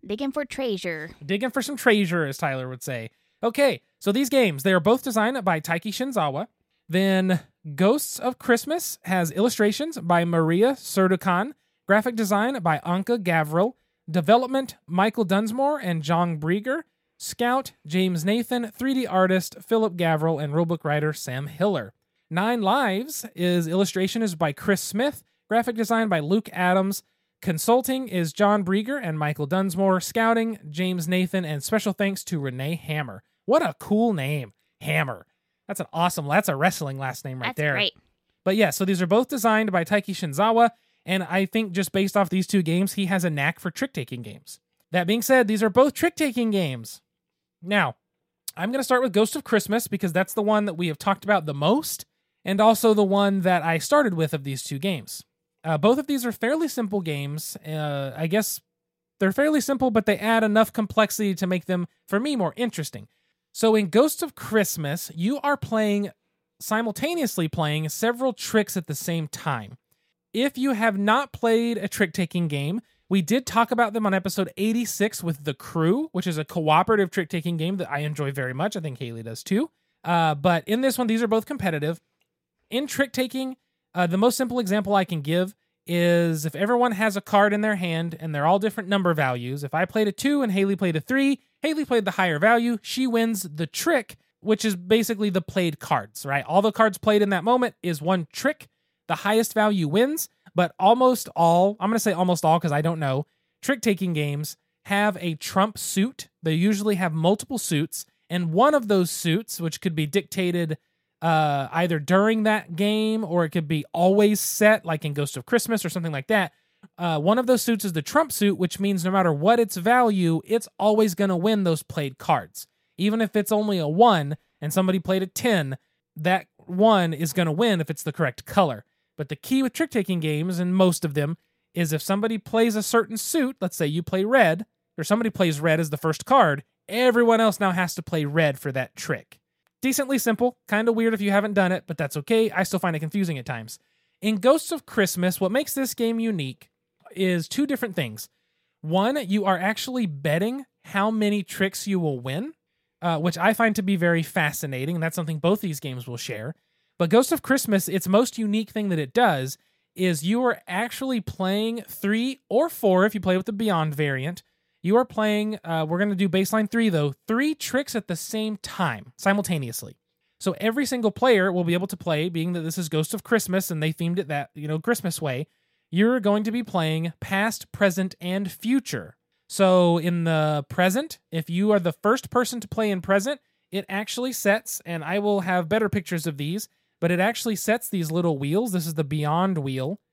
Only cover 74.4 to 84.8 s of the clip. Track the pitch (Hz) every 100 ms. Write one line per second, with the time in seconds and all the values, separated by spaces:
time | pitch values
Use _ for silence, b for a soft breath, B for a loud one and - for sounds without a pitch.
74.4 | 175 - 208 226 240 - 202 - 170 147
75.4 | 147 139 - 165 160 220 320 180 180 156
76.4 | 156 - 156 156 185 214 190 - 170 180
77.4 | 156 170 160 196 175 143 147 147 143 139
78.4 | 127 127 185 208 160 127 123 117 113 113
79.4 | - 196 320 _ _ _ - 170 165 147
80.4 | 156 170 - 226 262 247 240 226 233 226
81.4 | 220 285 196 156 147 165 _ _ _ _
82.4 | _ _ _ 233 285 - 277 - 254 262
83.4 | 262 262 _ _ _ 175 175 185 226 240
84.4 | 254 247 208 202